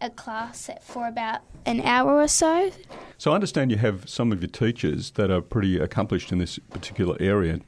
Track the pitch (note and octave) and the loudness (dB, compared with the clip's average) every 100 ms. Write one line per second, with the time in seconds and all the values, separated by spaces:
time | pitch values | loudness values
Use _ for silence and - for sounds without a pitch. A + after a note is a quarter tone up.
0 | A#3+ - - A3 A#3 - - - - B3 | -10 -10 -10 -8 -10 -12 -14 -14 -12 -8
1 | A#3 A#3 A3+ A3+ - - - A#3 - B3 | -8 -6 -6 -6 -10 -8 -4 -2 2 2
2 | C4+ C#4+ D4+ - D#4+ E4 F#4+ - - - | 4 4 4 4 4 4 0 -4 -18 -20
3 | - - D3+ F3 F#3 D#3 C3 G#2 A2+ F#2+ | -20 -4 2 2 2 0 2 2 2 0
4 | - - A#2 F#2+ E2+ - A2+ A#2 D#2+ D2 | -6 0 0 0 -2 0 0 2 0 -2
5 | - - G2 F2+ E2+ A#2 G2 F2+ F2+ - | -4 0 2 2 0 0 2 2 0 -2
6 | G2 F#2+ - F2+ F2 - - - - - | 0 -2 -2 -2 -2 -6 -12 -14 -8 -2
7 | F2+ D2+ F#2 G#2 E2 E2 | 0 2 2 2 2 -2